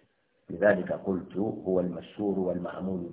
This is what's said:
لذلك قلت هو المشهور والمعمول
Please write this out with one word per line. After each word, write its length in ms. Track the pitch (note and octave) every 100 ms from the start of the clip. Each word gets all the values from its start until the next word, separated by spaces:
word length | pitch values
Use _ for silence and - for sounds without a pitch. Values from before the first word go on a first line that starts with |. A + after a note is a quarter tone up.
| _ _ _ _ -
لذلك 420 | E2+ G2+ F#2 F2
قلت 460 | D2+ G2 F2+ - F2
هو 420 | G#2+ - F2+ F2+
المشهور 600 | F2 E2 - - G#2 F#2+
والمعمول 600 | F2+ F2 E2+ F#2 F#2+ F2+ E2+